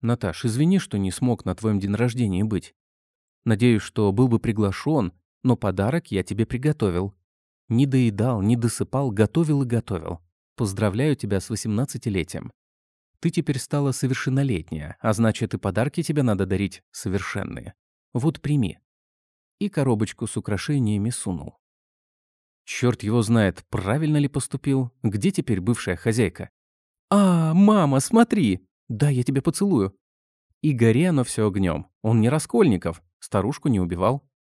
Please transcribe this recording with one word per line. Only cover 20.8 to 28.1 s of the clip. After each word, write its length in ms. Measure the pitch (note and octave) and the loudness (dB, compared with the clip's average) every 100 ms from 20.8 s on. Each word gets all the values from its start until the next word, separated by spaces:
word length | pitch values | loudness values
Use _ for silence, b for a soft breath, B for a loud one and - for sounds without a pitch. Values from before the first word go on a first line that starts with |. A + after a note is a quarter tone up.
| A2+ G#2 G#2 | 0 0 -2
сунул. 480 | C3 - F2 - - _ _ _ _ _ _ _ _ _ _ | -4 -6 -6 -8 -18 _ _ _ _ _ _ _ _ _ _
Черт 380 | - - B2 A#2+ | -14 -4 -2 -2
его 200 | G2+ A#2+ | 0 0
знает, 420 | G#2+ A#2 G2+ F2 - | 2 4 2 0 -8
правильно 480 | - F#2 B2+ D#3 D3+ | -6 -2 -2 0 0
ли 100 | C#3+ | 0
поступил, 640 | C#3 - C3+ - C3+ B2+ _ | -2 -6 -6 -2 -2 -2 _
где 280 | A2+ G2+ E3 | -4 0 -2
теперь 300 | - - G2+ | -2 -2 -2
бывшая 360 | F2+ A#2+ - F2+ | 0 -2 -2 -4
хозяйка. 540 | - A2 G2+ - F#2 _ _ _ _ _ _ | -2 0 0 -2 -16 _ _ _ _ _ _
"А, 440 | G3+ G3 F3 D#3+ | 2 4 4 2
мама, 460 | E3 G3+ G#3+ D#3 C3+ | 6 6 6 4 2
смотри! 680 | - | 2